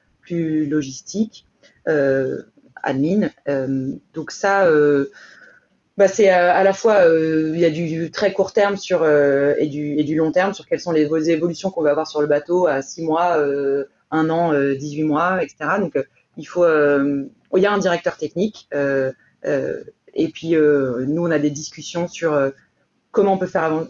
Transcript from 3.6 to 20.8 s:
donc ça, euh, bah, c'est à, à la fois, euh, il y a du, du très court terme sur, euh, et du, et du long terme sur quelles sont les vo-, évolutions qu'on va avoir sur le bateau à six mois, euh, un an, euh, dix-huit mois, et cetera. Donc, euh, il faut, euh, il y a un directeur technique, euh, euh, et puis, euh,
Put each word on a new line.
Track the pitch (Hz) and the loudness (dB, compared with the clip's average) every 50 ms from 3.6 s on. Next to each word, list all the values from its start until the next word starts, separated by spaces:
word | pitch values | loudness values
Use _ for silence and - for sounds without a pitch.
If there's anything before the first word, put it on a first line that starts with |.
| 131 135 135 135 131 135 - - _ _ - | -2 -4 -4 -4 -4 -6 -8 -10 _ _ -12
donc | 160 156 - | -12 -12 -12
ça, | - - - 196 196 196 190 | -8 -4 -2 0 2 4 4
euh, | 170 156 151 147 147 143 139 139 139 - - - - - - - - _ _ _ _ _ _ _ _ _ | 4 4 4 4 4 4 2 0 -2 -6 -16 -20 -20 -20 -20 -20 -20 _ _ _ _ _ _ _ _ _
bah, | - 196 190 | 2 2 2
c'est | 190 - 208 | 4 4 4
à, | 190 180 180 175 180 175 | 4 6 6 4 4 4
à | 190 190 | 4 4
la | 196 196 | 2 2
fois, | - - 226 208 202 175 | 2 2 2 4 6 6
euh, | 165 165 160 160 160 160 156 156 156 156 | 6 4 4 2 2 0 0 0 0 0
il | 170 | 2
y | 170 | 2
a | 160 | 2
du, | 156 165 170 | 2 0 -4
du | 156 165 160 170 160 | -4 -4 -6 -6 -8
très | - - 214 190 190 | -4 -2 -2 0 0
court | - 190 190 | 0 -2 0
terme | - 220 202 202 202 | 2 2 2 2 0
sur, | 196 - - 185 160 160 | -4 -4 -2 0 2 2
euh, | 151 147 147 143 143 139 139 139 147 143 - | 4 4 4 4 4 2 2 2 2 2 0
et | 151 | 0
du, | 151 139 147 147 147 143 | -2 -4 -6 -6 -4 -2
et | 151 147 | -2 -2
du | 143 156 | 0 0
long | 156 160 156 - | 0 0 0 2
terme | 180 185 - - | 0 0 0 -2
sur | - - | -6 -6
quelles | - 170 160 | -6 -6 -4
sont | - 175 | -2 0
les | 165 156 151 | 0 2 2
vo-, | 147 160 | 2 0
évolutions | 160 156 170 165 156 165 175 160 - - 190 | 0 0 0 0 0 0 -2 -4 -4 -6 -6
qu'on | - 170 156 | -4 0 0
va | 147 | 0
avoir | 143 156 156 | 0 0 -2
sur | - - 151 | -4 -2 -2
le | 147 | 0
bateau | 147 147 147 - - 175 180 180 | 2 0 0 0 0 0 2 2
à | 160 139 139 | 2 0 0
six | 135 - - 170 | -4 -8 -10 -8
mois, | 165 160 156 165 175 180 170 | -4 -2 0 0 0 0 0
euh, | 151 147 143 139 143 139 139 139 139 135 - _ _ _ - | 0 0 0 -2 -2 -2 -2 -2 -2 -4 -6 _ _ _ -4
un | 156 160 160 160 | -2 -2 0 0
an, | 165 170 170 165 | 0 0 0 2
euh, | 147 143 139 139 139 | 2 2 2 0 0
dix-huit | 135 147 147 147 151 156 | -2 -6 -6 -6 -4 -2
mois, | 156 143 156 170 180 190 180 | 0 0 0 0 0 -2 -2
et | 156 | -4
cetera. | - - - 151 147 185 208 | -6 -8 -8 -4 -2 -2 -2
Donc, | 190 151 - | -2 -2 -4
euh, | 139 131 - _ _ _ _ _ | -4 -6 -6 _ _ _ _ _
il | - 147 | -18 -16
faut, | - - 180 175 | -6 0 2 2
euh, | 165 156 151 147 143 143 139 139 143 143 139 135 - - _ _ _ - | 4 4 4 4 4 2 2 2 0 -2 -4 -6 -8 -12 _ _ _ 0
il | 160 190 | 2 2
y | |
a | 202 | 2
un | 208 | 2
directeur | 202 185 185 175 170 - 175 - | 0 0 0 0 -2 -2 -4 -6
technique, | - 156 147 - 170 208 214 - - - - - | -6 -8 -6 -4 -2 -4 -4 -4 -8 -14 -8 -6
euh, | 143 143 139 139 135 135 131 131 _ _ _ _ _ - | -4 -2 0 0 0 -2 -2 -6 _ _ _ _ _ -6
euh, | - 143 135 131 - - - - - - _ _ _ - | -4 -4 -2 -2 -4 -6 -8 -12 -16 -20 _ _ _ -4
et | - 160 | -2 -2
puis, | 156 - - 160 165 165 | -2 -4 -6 -4 0 2
euh, | 156 151 147 147 139 | 4 4 4 4 2